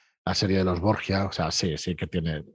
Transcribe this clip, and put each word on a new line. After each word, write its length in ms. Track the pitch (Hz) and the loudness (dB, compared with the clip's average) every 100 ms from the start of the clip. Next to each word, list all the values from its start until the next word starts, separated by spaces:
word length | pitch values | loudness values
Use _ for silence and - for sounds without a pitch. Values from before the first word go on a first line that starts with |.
| _ _ | _ _
la 120 | - 90 | -2 0
serie 220 | 101 95 | 2 4
de 40 | |
los 160 | 92 90 | 2 2
Borgia, 460 | 98 104 - 95 98 | 2 0 0 0 0
o 60 | |
sea, 200 | - 80 | -2 -2
sí, 260 | - 92 76 | 0 -2 -2
sí 180 | - 82 | -4 -4
que 120 | 78 | -2
tiene, 360 | 90 82 76 - | -2 -2 -4 -6